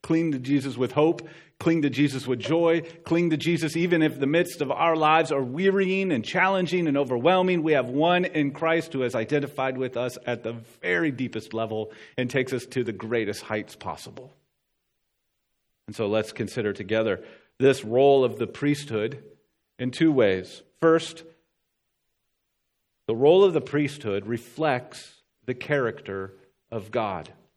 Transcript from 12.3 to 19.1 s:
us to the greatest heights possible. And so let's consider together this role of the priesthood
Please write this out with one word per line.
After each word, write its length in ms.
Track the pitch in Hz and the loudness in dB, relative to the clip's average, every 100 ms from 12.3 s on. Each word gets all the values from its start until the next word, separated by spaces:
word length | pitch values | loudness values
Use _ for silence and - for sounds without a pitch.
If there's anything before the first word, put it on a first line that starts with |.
| 135 127 | -2 -2
us 140 | 131 - | -4 -4
to 160 | 131 | -4
the 100 | 120 | -4
greatest 480 | 101 113 117 104 104 | -6 -4 -2 -2 -6
heights 340 | - 107 101 - | -6 -6 -6 -12
possible. 560 | 98 76 - - 127 _ _ _ _ _ _ _ _ _ _ _ _ _ _ _ - | -12 -10 -14 -18 -20 _ _ _ _ _ _ _ _ _ _ _ _ _ _ _ -16
And 80 | 107 | -4
so 100 | 104 | 0
let's 260 | 110 110 | 0 -2
consider 420 | - 107 - 104 | -6 -6 -2 -4
together 500 | 98 98 110 113 90 - - _ _ | -4 -2 0 0 -2 -8 -20 _ _
this 260 | 131 127 | 4 4
role 400 | 107 120 139 139 | 0 4 6 6
of 140 | 127 113 | 4 0
the 80 | 117 | -8
priesthood 800 | - 147 143 - 110 113 | -2 0 0 -2 -4 -4